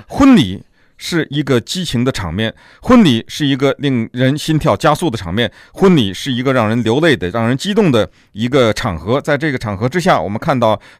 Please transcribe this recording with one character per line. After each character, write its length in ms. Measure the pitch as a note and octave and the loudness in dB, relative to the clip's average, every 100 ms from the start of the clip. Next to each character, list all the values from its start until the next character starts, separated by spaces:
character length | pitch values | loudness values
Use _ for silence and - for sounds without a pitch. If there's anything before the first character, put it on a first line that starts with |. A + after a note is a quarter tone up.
| - | -8
婚 260 | - C4+ | 2 6
礼 280 | A3+ F#2+ G2+ - _ _ _ | 6 4 -4 -14 _ _ _
是 280 | - E3 - | -6 -4 -4
一 120 | C#3+ | -4
个 180 | C#3 B2 | 0 -2
激 240 | - F#3 | -2 -8
情 200 | E3+ A#2+ | -6 -2
的 80 | B2+ | -2
场 200 | A#2 F2 | -4 -6
面， 220 | F2+ A2+ - - - | -4 -6 -8 -20 -8
婚 220 | - B3 | 4 6
礼 220 | F3 A2+ - | 6 2 -4
是 180 | - C#3+ | -4 -2
一 100 | C3+ | 0
个 180 | C#3 - | 0 -2
令 300 | C#3 B2 A2+ | -2 -2 -4
人 240 | B2 C3 D3 | -2 0 0
心 220 | - D#3 | -2 0
跳 180 | D3 G2+ | 0 0
加 180 | D#3 | 0
速 140 | D3 E3+ | 0 -2
的 80 | F#2+ | -4
场 160 | E2+ | -6
面， 180 | G2+ A2+ - - | -4 -4 -6 -14
婚 240 | - F#3+ E3 | 0 4 4
礼 160 | G2 | 2
是 180 | F2 C#3+ | -4 -6
一 120 | A#2+ | -4
个 100 | B2+ | -2
让 160 | B2+ G#2+ | 0 0
人 140 | A#2+ | 0
流 180 | A2 B2+ | 0 2
泪 160 | E3 A#2 | 2 0
的、 120 | F2 | -2
让 180 | A2+ A2+ | -2 -2
人 80 | C3+ | -2
激 160 | F#3+ | -2
动 180 | G#3 F#3 | 0 2
的 200 | A2+ F#2+ _ _ | 2 0 _ _
一 140 | G2+ A#2+ | -8 -2
个 240 | C#3 A2+ | 2 2
场 260 | - A2+ D#2+ | 0 -4 -6
合。 200 | F2+ C#3 | -2 -2
在 180 | D#3+ C#3+ | -2 -2
这 140 | D#3 | -2
个 80 | B2+ | -6
场 180 | A2+ F#2+ | -6 -4
合 120 | B2 | -4
之 100 | F3+ | -2
下， 220 | F3 C3 | 0 0
我 80 | E2+ | -2
们 100 | G#2 | -6
看 200 | D#3+ C3 | -2 0
到 200 | A2+ G2+ - | 2 0 -6